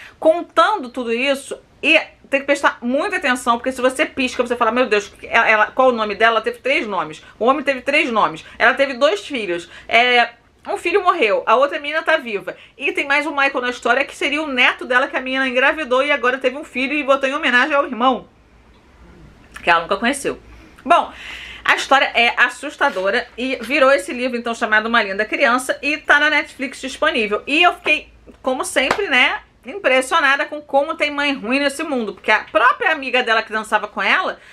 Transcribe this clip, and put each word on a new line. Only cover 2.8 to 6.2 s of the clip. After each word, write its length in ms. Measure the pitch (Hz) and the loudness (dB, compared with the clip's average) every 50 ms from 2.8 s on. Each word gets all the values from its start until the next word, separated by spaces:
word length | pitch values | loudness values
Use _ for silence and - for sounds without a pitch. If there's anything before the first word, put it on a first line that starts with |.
muita 360 | 240 240 254 285 349 415 403 | -4 -2 -2 0 0 -2 -4
atenção, 400 | 370 330 269 247 254 - 247 233 | -2 -2 -2 -2 0 0 -2 -2
porque 160 | 233 240 262 262 | 0 -2 -6 -4
se 80 | 254 | 0
você 240 | 240 220 - - 302 | 0 0 0 0 -2
pisca, 360 | 302 - - - 247 - - | -2 -2 -2 -4 -2 -2 -2
você 140 | 240 240 247 | -2 -2 -2
fala, 160 | 240 240 220 | 0 0 0
"Meu 160 | 233 247 254 | 2 0 0
Deus, 240 | 220 208 208 202 - - - - | 2 0 0 0 -4 -10 -18 -10
ela, 260 | - - 226 226 - | -2 0 2 4 4
ela, 160 | 220 214 208 | 4 4 2
qual 220 | - - - 262 262 | 2 2 2 2 4
o 20 | |
nome 240 | 247 226 220 208 202 | 2 2 -2 -4 0
dela?" 220 | 190 | 2